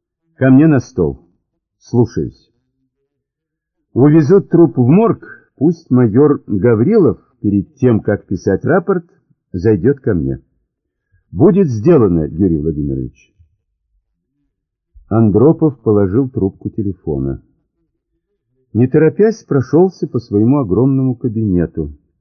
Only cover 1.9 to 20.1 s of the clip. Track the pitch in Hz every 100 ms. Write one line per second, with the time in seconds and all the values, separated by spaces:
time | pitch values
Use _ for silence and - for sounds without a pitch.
1.9 | 117 113 - 65 - _ _ _ _ _
2.9 | _ _ _ _ _ _ _ _ _ _
3.9 | 113 143 160 139 196 - 170 165 147 120
4.9 | 180 226 - - - _ - 147 175 -
5.9 | 123 120 110 147 143 - 101 120 110 139
6.9 | 226 139 87 _ _ 104 101 87 - 127
7.9 | 110 - 101 - 92 104 92 - 180 175
8.9 | 175 - _ _ _ _ 90 110 104 107
9.9 | 139 123 90 67 65 _ _ _ _ _
10.9 | _ _ _ _ 87 165 190 165 110 120
11.9 | 160 104 85 73 78 95 80 78 73 73
12.9 | 67 64 _ _ _ _ _ _ _ _
13.9 | _ _ _ _ _ _ _ _ _ _
14.9 | - - 110 113 98 139 165 160 - 110
15.9 | 104 98 110 131 - 95 - - - 98
16.9 | 90 - 69 67 65 _ _ _ _ _
17.9 | _ _ _ _ _ _ _ _ 107 131
18.9 | 151 156 156 214 220 - 143 - 151 185
19.9 | - 165